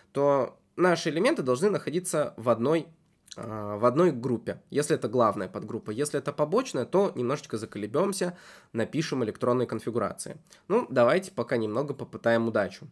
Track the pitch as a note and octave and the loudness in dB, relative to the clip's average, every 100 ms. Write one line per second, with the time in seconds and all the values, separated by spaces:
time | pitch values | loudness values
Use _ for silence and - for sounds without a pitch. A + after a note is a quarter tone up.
0 | _ C#3 C#3+ C#3 - - _ - F3+ E3 | _ 0 2 2 0 -6 _ 2 2 4
1 | E3+ D3+ B3 B3 C3 B2 G#3 E3 - E3+ | 0 2 2 2 0 2 2 0 -2 -4
2 | F3+ D#3 C#3 - A#2 A2+ B2+ E3 - _ | -2 -2 -2 -2 0 2 2 0 -2 _
3 | _ _ _ - A2 G#2+ G#2 G#2 A#2+ C3+ | _ _ _ -12 -10 -8 -6 2 2 4
4 | F3+ B2+ B2+ A2+ - - _ C3+ D3 C#3 | 4 2 -2 -2 -4 -10 _ -4 0 -2
5 | A#2+ B2 A2 G2 F#2 G#2 G#2+ A2 - G#2+ | 0 4 4 2 -4 -8 -8 -8 -6 -4
6 | D3 C#3+ C#3 C#3+ D3+ A3 C4 C#3 A2+ F3+ | -4 -4 -4 -2 0 0 0 -4 0 2
7 | G3 B2 B2 D3+ - A2 A2 G#2 G#2 C3+ | 2 0 -2 -4 -6 -8 -8 -8 -4 0
8 | G3+ F#3+ F3+ F3+ - - _ A2+ G#2+ C#3+ | 0 -2 -4 -6 -16 -20 _ -4 -2 -2
9 | D#3+ C3+ G#2+ - A#2+ B2 A#2 A2 - A2 | -2 -2 -2 -2 0 0 0 -4 -4 -2
10 | G2+ - G#2 - _ - - A3 - C3 | -2 -4 -12 -16 _ -18 -2 0 2 4
11 | A#2+ F3+ F#3+ - A2+ A#2+ A2 A2 C#3+ C3+ | 6 4 0 -4 -2 -2 0 -2 -4 -6
12 | - A2 A#2 A#2 A2+ A2 F#2 - - | -10 -2 2 2 2 0 -2 -6 -20